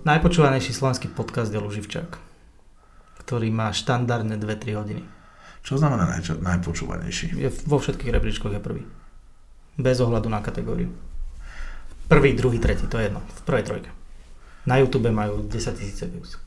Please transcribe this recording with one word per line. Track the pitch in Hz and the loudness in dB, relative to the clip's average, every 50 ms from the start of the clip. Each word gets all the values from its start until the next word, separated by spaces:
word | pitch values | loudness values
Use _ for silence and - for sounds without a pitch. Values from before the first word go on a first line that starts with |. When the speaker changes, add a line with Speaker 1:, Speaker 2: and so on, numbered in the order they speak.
Speaker 1:
najpočúvanejší | - 156 147 160 170 170 - 165 151 139 135 131 131 - 120 | 4 4 4 6 6 6 6 8 6 6 6 2 0 -2 -2
slovenský | - 135 131 123 127 - | 0 0 0 0 0 -4
podcast | 107 - - 113 - - 123 117 107 | -6 -4 -6 -6 -2 -2 -2 -2 0
je | 110 107 | -2 -4
Luživčák, | 101 101 101 107 104 - - - 170 - - - - - - - - - _ - _ - - - - - - - - - - - | -4 -4 -6 -6 -8 -6 -6 -8 -6 -8 -12 -14 -16 -20 -20 -20 -20 -20 _ -20 _ -20 -20 -20 -20 -20 -20 -20 -20 -20 -20 -18
ktorý | - - 123 120 110 113 110 | -8 -4 -2 0 0 2 2
má | 113 110 107 | 2 0 0
štandardne | 95 - - - 127 120 123 117 120 117 110 107 110 | -2 -2 0 2 2 2 2 2 0 0 0 -2 -2
dve, | 107 107 107 107 | -2 -2 -4 -4
tri | 107 - 120 107 | -4 -4 -4 -4
hodiny. | 104 104 101 107 - - - - - - - - - - - - - | -4 -4 -4 -6 -8 -8 -12 -18 -20 -20 -20 -20 -20 -20 -20 -20 -16
Speaker 2:
Čo | - - 139 | -4 0 4
znamená | 139 156 143 131 107 87 78 | 4 6 4 6 4 2 2
najča-, | 87 87 85 - 80 78 | 0 -2 -2 -4 -4 -2
najpočúvanejší? | 87 90 90 90 87 85 82 - - - - 85 82 87 87 - - - - | 0 0 0 0 0 -2 -4 -4 -4 -6 -6 -6 -6 -4 -4 -4 -4 -4 -2
Speaker 1:
Je | - 139 131 | -2 -2 -2
v-, | - - - | -2 -2 0
vo | 147 147 | 2 2
všetkých | 135 - - - - - 123 | 2 2 0 -4 -2 0 2
rebríčkoch | 117 110 107 110 104 - - 107 | 2 4 4 4 0 0 -2 -2
je | 101 101 | -4 -4
prvý. | - 82 - - - - - - - - - - - - - - - - - - - - - | -4 -4 -6 -6 -8 -10 -16 -18 -20 -20 -20 -20 -20 -20 -20 -20 -20 -20 -20 -20 -20 -12 -6
Bez | - 123 131 127 | 0 2 2 4
ohľadu | 123 127 117 113 110 104 | 4 4 4 4 2 0
na | 113 110 104 | 0 -2 -2
kategóriu. | - - 107 117 113 113 113 - 90 - - - - - - - - - - - - - - - - - - - - - - - - | -2 -4 -4 -4 -4 -2 -2 -2 -2 -2 -4 -8 -12 -8 -6 -6 -6 -6 -8 -10 -12 -12 -10 -10 -10 -8 -8 -10 -10 -12 -12 -10 4
Prvý, | - 160 143 135 139 117 | 6 6 8 8 6 4
druhý, | 110 117 123 117 | 4 2 2 2
tretí, | 113 - - 101 - - | 4 2 2 2 2 0
to | - - | 0 0
je | 113 110 | 0 0
jedno. | 98 101 104 - | 0 -2 -4 -8
V | - - - - | -10 -14 -8 -2
prvej | - 135 117 - | 0 2 2 0
trojke. | - 107 104 - - - - - - - - - - - - - - - - - | 0 -6 -8 -8 -12 -14 -16 -16 -16 -16 -18 -18 -18 -18 -18 -18 -20 -20 -6 0
Na | 123 127 | 2 6
YouTube | 135 135 123 131 127 110 117 | 6 6 6 4 2 2 2
majú | 110 107 107 104 104 107 | 2 2 0 0 -2 -2
desať | 104 101 113 113 - 127 107 - | -2 -2 -2 -2 -2 -4 -4 -6
tisíc | 104 101 - - | -8 -8 -6 -6
views. | - 180 175 - - - - - - | -8 -8 -8 -10 -12 -10 -10 -12 -10